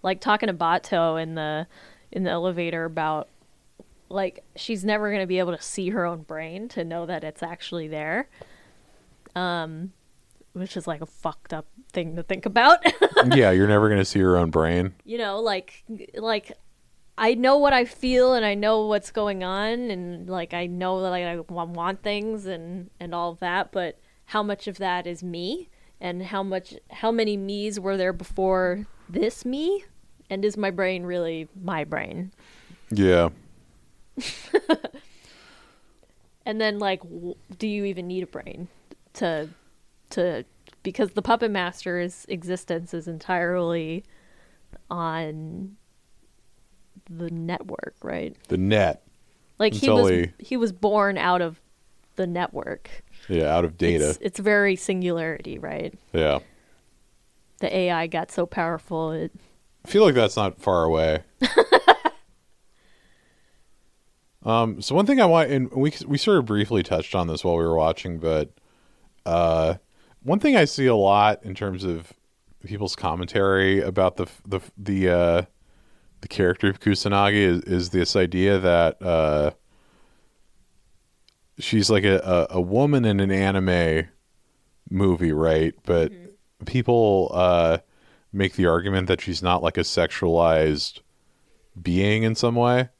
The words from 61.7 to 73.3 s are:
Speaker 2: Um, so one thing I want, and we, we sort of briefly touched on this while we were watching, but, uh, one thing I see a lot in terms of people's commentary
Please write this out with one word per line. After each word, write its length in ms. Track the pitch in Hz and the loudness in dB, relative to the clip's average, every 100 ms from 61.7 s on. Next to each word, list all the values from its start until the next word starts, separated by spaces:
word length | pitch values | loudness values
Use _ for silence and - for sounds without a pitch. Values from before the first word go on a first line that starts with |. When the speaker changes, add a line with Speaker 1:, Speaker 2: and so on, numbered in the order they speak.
| - - - - - _ _ _ _ _ _ _ _ _ _ _ _ _ _ _ _ _ _ _ _ _ _ - | 6 6 4 2 -6 _ _ _ _ _ _ _ _ _ _ _ _ _ _ _ _ _ _ _ _ _ _ 0
Speaker 2:
Um, 360 | 113 113 98 | 2 2 -4
so 120 | - | -2
one 120 | 147 208 | 2 4
thing 140 | 277 | 6
I 40 | |
want, 260 | 180 165 143 | 6 6 4
and 200 | 139 127 | 0 0
we, 200 | 135 143 - - | 0 0 -2 -4
we 120 | 143 | -2
sort 200 | - 190 | 4 4
of 60 | |
briefly 380 | 117 104 98 110 | 4 0 2 0
touched 320 | 90 85 - | 2 -2 0
on 140 | 95 85 | -2 -2
this 140 | 78 | -2
while 120 | 92 85 | 0 2
we 80 | |
were 120 | 82 82 | 2 4
watching, 420 | 80 82 90 82 | 2 0 -6 -4
but, 320 | 80 78 73 _ _ _ _ _ _ _ | 0 0 -2 _ _ _ _ _ _ _
uh, 520 | - 85 85 82 80 87 _ _ _ _ | -2 2 2 2 0 -2 _ _ _ _
one 160 | 123 196 | -2 0
thing 160 | 302 | 4
I 120 | 247 151 | 4 2
see 200 | - 131 | 2 2
a 80 | |
lot 480 | 113 98 101 104 104 | 4 4 6 4 2
in 100 | 104 | -6
terms 280 | 95 101 92 | -8 -6 -4
of 300 | 95 82 80 - _ _ _ - | -4 -6 -8 -20 _ _ _ -20
people's 320 | 92 101 101 | -14 -8 -8
commentary 880 | - 95 85 90 | -4 -4 -4 -2